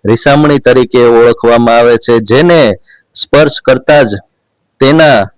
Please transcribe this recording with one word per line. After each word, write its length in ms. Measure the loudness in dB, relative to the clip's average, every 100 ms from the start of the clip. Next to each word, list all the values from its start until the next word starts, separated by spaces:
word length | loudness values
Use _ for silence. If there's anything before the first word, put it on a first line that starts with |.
રીસામણી 540 | -2 -2 0 0 0 0
તરીકે 460 | 0 0 0 0
ઓળખવામાં 720 | 2 2 2 0 0 0 0 0
આવે 200 | 0 -2
છે, 220 | -2 -4
જેને 520 | 0 -2 2 0 0 -4 _ -20 _
સ્પર્શ 460 | -14 -4 -2 0 -2
કરતા 420 | -4 -4 0 0
જ 120 | 0 -6 _ _ _ _ _ _
તેના 480 | 0 2 2 0 -4